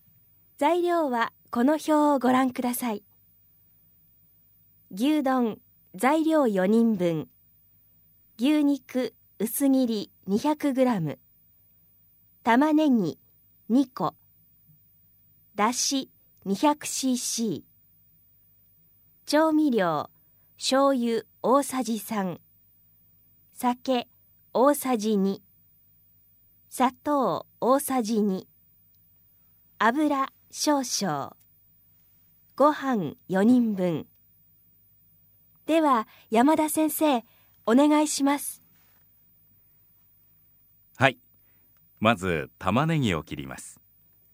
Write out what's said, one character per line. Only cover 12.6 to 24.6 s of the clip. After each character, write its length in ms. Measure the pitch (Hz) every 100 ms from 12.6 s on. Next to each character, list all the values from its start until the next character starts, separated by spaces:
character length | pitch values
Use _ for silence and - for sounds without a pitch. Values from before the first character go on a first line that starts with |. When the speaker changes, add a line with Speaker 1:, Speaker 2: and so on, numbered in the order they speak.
| 302
Speaker 1:
ね 160 | 302 311
ぎ、 300 | 240 170 - _ _ _ _ -
二 200 | 240 269
個。 260 | - 165 - _ _ _ _ _ - _ _ _ _ _ _ _
だ 200 | - 214
し、 360 | 247 - 269 - _ _ _ 185
二 80 |
百 320 | 196 302 294 -
シ 260 | - 262
ー 40 | 247
シ 480 | - - 226 139 - _ _ _ _ _ _ _ _ _ _ _ _ _ _ _ -
ー。 40 |
調 220 | 294 320
味 180 | 311 302
料、 380 | 226 180 151 - _ _ _ _ -
醤 360 | - 262 277
油 320 | 269 233 226 - _
大 200 | 202 269
さ 200 | 277 262
じ 160 | 240 220
三。 420 | - 220 190 160 _ _ _ _ _ _ _ _ _ _ _ -
酒、 520 | 247 247 - 254 - _ _ _ _
大 220 | -